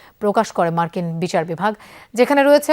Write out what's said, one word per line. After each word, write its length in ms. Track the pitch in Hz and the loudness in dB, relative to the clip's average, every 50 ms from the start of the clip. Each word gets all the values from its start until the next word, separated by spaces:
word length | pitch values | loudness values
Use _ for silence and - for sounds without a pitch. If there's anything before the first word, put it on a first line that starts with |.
| - - _ - | -20 -20 _ -4
প্রকাশ 260 | - 208 196 - - - - | -2 0 0 0 0 -2 0
করে 120 | - 180 165 165 | -2 -2 0 0
মার্কিন 300 | 170 170 160 - 190 175 165 165 165 180 | -2 -4 -4 -4 -6 -6 -6 -4 -4 -4
বিচার 200 | 175 - 180 160 175 | -2 -2 -2 -2 -4
বিভাগ, 200 | 165 151 185 214 214 - - - - - - _ - | -4 -4 -4 -4 -4 -6 -12 -20 -20 -20 -20 _ 0
যেখানে 240 | 226 247 - 285 285 277 | 0 2 2 4 2 4
রয়েছে 280 | 277 294 294 294 - | 4 4 4 4 2